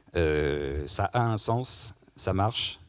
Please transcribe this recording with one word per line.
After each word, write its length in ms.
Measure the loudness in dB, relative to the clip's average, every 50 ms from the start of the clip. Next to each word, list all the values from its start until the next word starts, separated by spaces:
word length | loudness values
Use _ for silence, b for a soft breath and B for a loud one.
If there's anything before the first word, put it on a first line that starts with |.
| B B 0
euh, 720 | 2 2 4 4 2 2 2 0 0 -2 -2 -4 -4 -2
ça 200 | -2 0 0 0
a 200 | 0 2 2 2
un 120 | 2 0
sens, 580 | 0 0 0 0 0 0 -2 -4 -4 -6 -6 -10 -14 -20 -16 _
ça 180 | -4 -2 0 2
marche, 440 | 2 2 2 0 0 -2 -2 -4 -10 -16